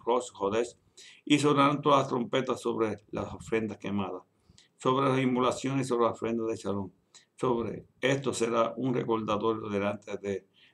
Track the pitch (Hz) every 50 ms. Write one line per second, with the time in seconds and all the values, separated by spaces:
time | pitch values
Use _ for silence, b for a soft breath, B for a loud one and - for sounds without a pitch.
0 | - 117 123 123 123 - - - 98 98 107 117 123 - - _ _ _ B B
1 | B B B B B - 147 139 139 147 147 143 139 143 143 139 - 151 143 135
2 | 131 - 135 123 117 104 135 135 120 131 117 - - 120 113 113 110 107 101 -
3 | _ - - 110 104 - 101 - - - 113 110 110 104 95 - - 98 101 101
4 | 95 90 92 - - _ _ _ b b b b b b b - - 131 131 135
5 | 139 135 131 135 131 127 123 123 127 120 117 - - 135 135 135 120 110 120 120
6 | 117 110 107 - 113 113 117 113 113 113 113 110 - 98 101 101 95 90 - _
7 | _ _ b b b b _ - 135 127 120 117 110 101 85 - - _ _ -
8 | 127 131 139 135 123 120 - - 113 117 117 117 113 113 - 120 131 131 120 -
9 | - 117 113 110 110 110 107 101 110 113 110 110 110 107 101 98 101 101 104 104
10 | - 104 101 - 101 101 98 95 - _ b b b b